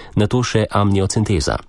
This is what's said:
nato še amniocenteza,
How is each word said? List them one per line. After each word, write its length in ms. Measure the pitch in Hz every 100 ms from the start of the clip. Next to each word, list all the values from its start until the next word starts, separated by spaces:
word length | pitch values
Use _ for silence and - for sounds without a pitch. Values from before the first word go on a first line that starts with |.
| -
nato 280 | 107 107 127
še 220 | 117 107 104
amniocenteza, 840 | 98 101 98 95 117 104 87 - -